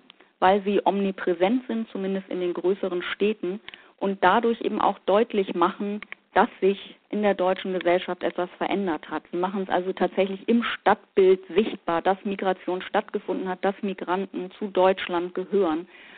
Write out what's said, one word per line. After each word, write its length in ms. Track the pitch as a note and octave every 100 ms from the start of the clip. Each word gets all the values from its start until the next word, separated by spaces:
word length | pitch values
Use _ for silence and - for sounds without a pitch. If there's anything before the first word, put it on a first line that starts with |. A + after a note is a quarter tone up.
| _ - _ -
weil 220 | F#3 G3+
sie 200 | G3 G3+
omnipräsent 840 | - G3 G3 F#3+ - E3+ F#3 B3+ -
sind, 220 | A3+ A3+
zumindest 400 | G3 F#3+ G3 F#3+
in 100 | F3+
den 140 | F3
größeren 480 | F3 F3+ G3 F#3+ F3+
Städten, 580 | - - G3+ G#3 F3 G3+ - - - -
und 260 | G3+ G3
dadurch 380 | F3+ G#3+ A#3 A#3
eben 180 | - G#3+
auch 180 | - G3+ -
deutlich 480 | G3+ A#3 G#3 G3
machen, 480 | F3+ F3 - G3+ G#3 - - _
dass 160 | - G#3+ -
sich 340 | F#3+ G3 - - -
in 120 | G#3
der 120 | G#3
deutschen 400 | F#3+ F3+ F#3+ F#3+
Gesellschaft 500 | F#3 E3+ F3+ - F3+
etwas 260 | - F3 F3+ -
verändert 500 | E3+ G3+ F#3+ D3+ -
hat. 140 | D#3 -
Sie 60 | E3+
machen 260 | F#3 G3
es 60 | F#3+
also 240 | F3+ F#3
tatsächlich 540 | F#3 F3+ - G3 G3 -
im 160 | A#3
Stadtbild 800 | A3+ - - G#3 _ - F#3 F#3+ - E3+
sichtbar, 460 | A3 - - E3
dass 220 | F3+ F#3+ G#3
Migration 560 | G3 F#3+ F#3 - F3+
stattgefunden 680 | - G3 - G#3 - F3+ F#3
hat, 140 | F3+
dass 120 | G3 G3
Migranten 720 | G3+ F#3 E3+ F3+ F#3+ - F3+ -
zu 100 | G#3
Deutschland 680 | F#3+ F#3 F#3+ - F3 F3+ F#3
gehören. 520 | F#3+ G3 F3 D#3 F3+ - -